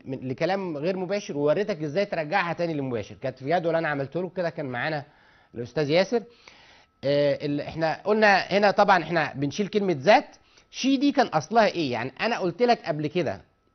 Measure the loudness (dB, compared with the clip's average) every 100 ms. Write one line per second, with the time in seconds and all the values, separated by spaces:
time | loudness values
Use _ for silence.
0 | -8 -8 -6 -4 -2 -2 -4 -4 -4 -4
1 | -4 -4 -4 0 2 2 -2 -4 -4 -2
2 | -2 -4 -2 0 0 -2 -4 -2 -4 -4
3 | -6 -8 -8 -6 -2 0 0 0 -2 -4
4 | -4 -6 -6 -4 -6 -6 -6 -4 -4 -4
5 | -8 _ _ _ _ -12 -6 -4 2 2
6 | 2 -2 -4 _ -20 -20 -20 -20 _ _
7 | 0 2 2 0 -2 -4 -6 -4 -2 -2
8 | 0 4 6 4 2 2 4 6 6 4
9 | 2 -2 -2 -2 -4 -2 -2 0 0 2
10 | 6 4 4 -12 _ _ _ -4 0 2
11 | 4 2 2 0 2 4 4 2 -2 -2
12 | -6 -4 -4 -2 -2 2 2 2 -2 -4
13 | -2 -2 -2 -4 -12 _ _